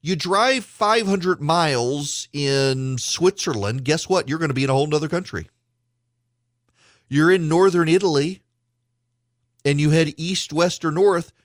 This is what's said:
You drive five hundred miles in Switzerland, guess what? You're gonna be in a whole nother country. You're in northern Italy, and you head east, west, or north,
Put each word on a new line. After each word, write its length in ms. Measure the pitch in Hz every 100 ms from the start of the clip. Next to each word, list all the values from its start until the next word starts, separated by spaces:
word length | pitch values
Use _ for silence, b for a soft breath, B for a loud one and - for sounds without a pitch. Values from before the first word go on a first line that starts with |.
You 140 | 151 180
drive 480 | 180 196 247 262
five 420 | - - 208 226 202
hundred 340 | 196 175 180
miles 880 | 147 165 160 127 120 147 143 - -
in 680 | 139 139 139 135 131 131 127
Switzerland, 840 | - - 175 190 - 117 101 127
guess 240 | 127 160 -
what? 200 | 190 131
You're 100 | 160
gonna 140 | 160
be 120 | 131
in 60 | 135
a 40 |
whole 120 | 135 151
nother 200 | 151 151
country. 400 | 170 185 98 - _ _ _ _ _ _ _ _ _ _ _ _ b b b b
You're 220 | 139 165
in 180 | 185 160
northern 400 | 165 190 175 160
Italy, 540 | 180 190 143 156 190 _ _ _ _ _ _ _ _ _ _ _ _
and 160 | 143 143
you 120 | 151
head 240 | 160 156 -
east, 380 | 165 185 -
west, 280 | 151 175 -
or 80 | 165
north, 420 | 156 202 175 165 _